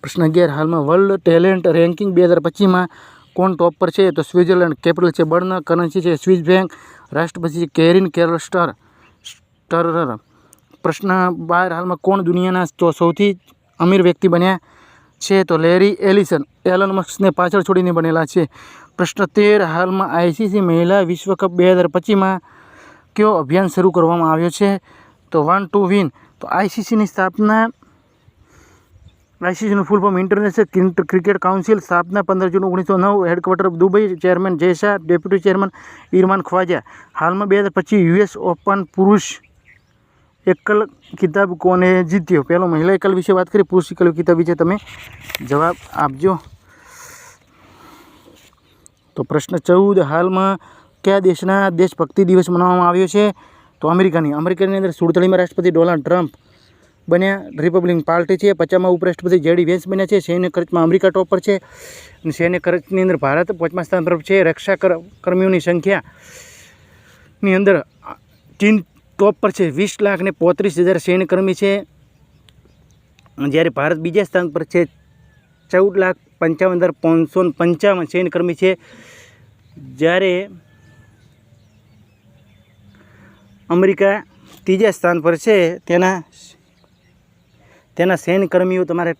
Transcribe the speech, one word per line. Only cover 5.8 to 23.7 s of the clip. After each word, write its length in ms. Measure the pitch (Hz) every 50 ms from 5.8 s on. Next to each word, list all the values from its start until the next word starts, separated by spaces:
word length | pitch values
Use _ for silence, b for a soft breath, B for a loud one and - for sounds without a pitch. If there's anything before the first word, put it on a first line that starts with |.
| 175 165 147 196
છે 140 | 160 175 165
સ્વિસ 280 | 147 - 185 185 175
બેંક, 300 | 160 156 185 190 190 - B B B B B B B B
રાષ્ટ્રપતિ 480 | - 147 165 165 - 175 165 170 147 170
છે 60 | 170 147 _
કેરિન 320 | - 160 165 175 190 190
કેરલ 300 | 170 143 170 170 165 170
સ્ટર-, 380 | 165 - - - 185 170 143 113 b b b b b b b b b _
સ્ટરર. 920 | - - _ _ _ _ _ _ _ 170 170 170 170 160 170 165 131 113 107 _ b b b b b b b b b b _
પ્રશ્ન 480 | - 160 156 - 202 196 185 185 185 180
બાર, 420 | 175 170 170 160 170 175 185 180
હાલમાં 240 | 170 165 180 185 180
કોણ 260 | 156 - 190 196 196
દુનિયાના 420 | 185 165 175 180 180 185 185 185 180
ચો-, 260 | 156 _ - 175 170
સૌથી 480 | 156 - 175 170 165 - 202 202 190 180 _ _ _ _ _ _ _ _
અમીર 240 | 165 175 190 190
વ્યક્તિ 260 | 180 175 170 _ - 185
બન્યા 300 | 170 170 175 185 190 185 b b b b b b b b b b b _
છે? 260 | - - 196 190 185
તો 120 | - 170
લેરી 400 | 156 160 165 175 180 196 202 196 -
એલિસન, 440 | - 196 190 202 190 - 180 151 143 _ _ _ _
એલન 280 | 185 185 185 196 196
મસ્કને 380 | 190 190 175 - - - 202 190
પાછળ 320 | 160 - 180 175 180 196
છોડીને 300 | 175 - 190 185 185 180
બનેલા 320 | 170 165 160 165 160 165 156
છે. 240 | 151 - 180 160 135 B B B B B B B B B -
પ્રશ્ન 260 | 180 165 - - 202
તેર, 380 | 170 _ 214 208 208 208 208
હાલમાં 480 | 190 165 156 170 180 185 190 190 190 -
આઈ 220 | - 170 170 175
સી 160 | 165 - 226 202
સી 120 | 185 208
મહિલા 400 | 190 175 165 165 170 175 196 202
વિશ્વ 340 | 190 165 180 165 - 190 190
કપ 160 | - 196 190
બે 220 | 175 180 180 185
હજાર 160 | 185 180 175 165
પચીસમાં 520 | 143 185 170 - 208 196 196 190 190 180 b b b b b b b b b b b b b b _
કયો 180 | - 214 220 214
અભિયાન 320 | 170 147 127 156 185 196
શરૂ 240 | 175